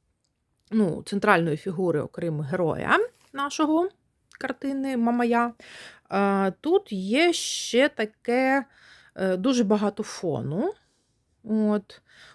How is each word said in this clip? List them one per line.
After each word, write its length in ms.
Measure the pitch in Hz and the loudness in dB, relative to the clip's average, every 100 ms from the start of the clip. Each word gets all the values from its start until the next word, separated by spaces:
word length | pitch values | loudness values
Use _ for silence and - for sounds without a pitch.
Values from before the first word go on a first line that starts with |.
| _ _ _ _ _ _ _ | _ _ _ _ _ _ _
ну, 320 | 220 190 - - | 0 2 0 -6
центральної 520 | 202 214 180 165 151 | -2 4 4 2 -2
фігури, 440 | 190 170 180 151 | -4 -2 0 0
окрім 400 | - - 170 151 | -2 -6 -6 -4
героя 560 | 143 185 165 - 69 320 480 - _ | -4 -2 0 -2 2 2 0 -8 _
нашого 560 | 277 285 - 302 311 370 - _ _ _ - | -8 -6 -2 2 2 0 -6 _ _ _ -10
картини 580 | 262 254 277 269 269 254 | -8 -6 -6 -4 -4 0
Мамая, 560 | 233 240 240 233 240 233 - - - - - | 0 2 2 2 0 -4 -20 -20 -20 -20 -6
а, 420 | 196 196 196 190 185 | 0 2 2 0 -2
тут 300 | 302 381 - | 0 0 0
є 420 | 190 190 247 349 | -6 -2 2 2
ще 560 | 330 - - - 233 285 | 2 -4 -6 -2 2 2
таке, 760 | - 214 - - 247 262 269 262 _ - - _ - | 0 -6 -6 -2 0 2 0 -2 _ -20 -20 _ -4
е, 220 | 190 185 | -2 0
дуже 260 | 214 247 | 2 2
багато 400 | 202 214 208 - | 2 2 0 -4
фону. 680 | 214 - 180 135 123 160 339 - _ _ _ _ _ _ | -8 -6 -4 -4 -4 -4 -4 -6 _ _ _ _ _ _
От. 580 | 220 214 214 208 - - _ - - | -4 0 2 0 -4 -16 _ -20 -20